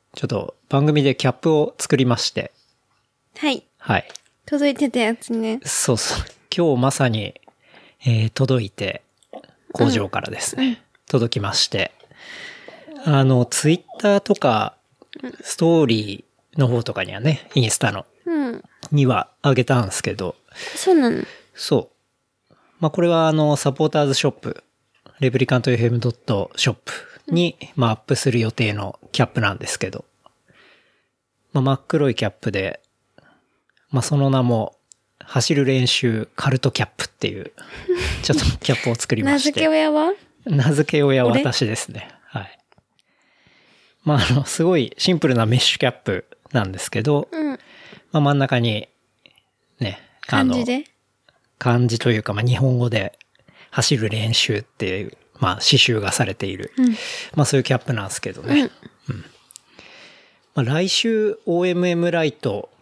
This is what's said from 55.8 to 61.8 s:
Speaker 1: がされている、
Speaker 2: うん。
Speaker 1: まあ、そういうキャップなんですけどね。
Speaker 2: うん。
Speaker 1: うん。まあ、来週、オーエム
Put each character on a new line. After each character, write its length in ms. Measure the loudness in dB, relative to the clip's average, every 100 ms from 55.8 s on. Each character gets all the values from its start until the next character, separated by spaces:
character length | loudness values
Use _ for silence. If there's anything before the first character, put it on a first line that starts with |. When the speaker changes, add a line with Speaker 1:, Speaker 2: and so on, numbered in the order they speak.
| 2 0
Speaker 1:
が 140 | -2
さ 100 | -2
れ 120 | -2 -4
て 100 | -8
い 100 | -8
る、 160 | -8 0
Speaker 2:
う 60 |
ん。 80 | 2 2 -6 -12 -4 0
Speaker 1:
ま 80 |
あ、 20 | 2
そ 120 | 2
う 20 |
い 20 |
う 20 | 0
キ 80 |
ャ 60 | -2
ッ 40 |
プ 80 | -2
な 120 | -6 -6
ん 20 |
で 60 |
す 80 | -8
け 100 | -10
ど 120 | -8
ね。 260 | 0 0 0 -6 -20 _ -12
Speaker 2:
う 40 |
ん。 20 | -12
Speaker 1:
う 20 |
ん。 60 | -14 _ _ -20 _ -20 -20 -20 -20 -20 _ _ _ -4
ま 60 |
あ、 20 |
来 240 | 0 0 0
週、 500 | -2 0 0 0 -2 -2
オ 180 | 0
ー 40 | 2
エ 60 |
ム 140 | 2